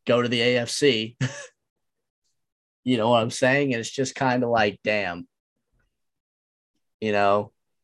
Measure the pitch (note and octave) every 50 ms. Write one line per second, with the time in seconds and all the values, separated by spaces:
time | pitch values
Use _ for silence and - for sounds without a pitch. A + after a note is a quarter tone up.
0 | _ - A#2+ A#2+ A#2+ A#2 B2 A#2 A#2 B2 B2 B2 A#2 - - - D3 C#3 A#2+ A2
1 | A2 A2 - _ C3+ B2+ - - - - _ _ _ _ _ _ _ _ _ _
2 | _ _ _ _ _ _ _ _ _ _ _ _ _ _ _ _ _ B2 B2+ A2+
3 | G#2+ A#2 A#2+ A#2 A2 A#2 - - C3+ B2+ C3+ C#3+ C#3+ C3+ A#2+ A2+ A2 - - -
4 | C3 B2+ - - C#3 B2+ B2 B2+ B2 A#2+ A#2 A2+ G#2+ G#2 F#2+ - - A2 G#2+ G#2
5 | G2 F2+ E2+ F2 F2 - _ _ _ _ _ _ _ _ _ _ _ _ _ _
6 | _ _ _ _ _ _ _ _ _ _ _ _ _ _ _ _ _ _ _ _
7 | A2 A2 G#2 G2+ G2+ G2+ G2+ G#2 G#2 - - _ _ _ _ _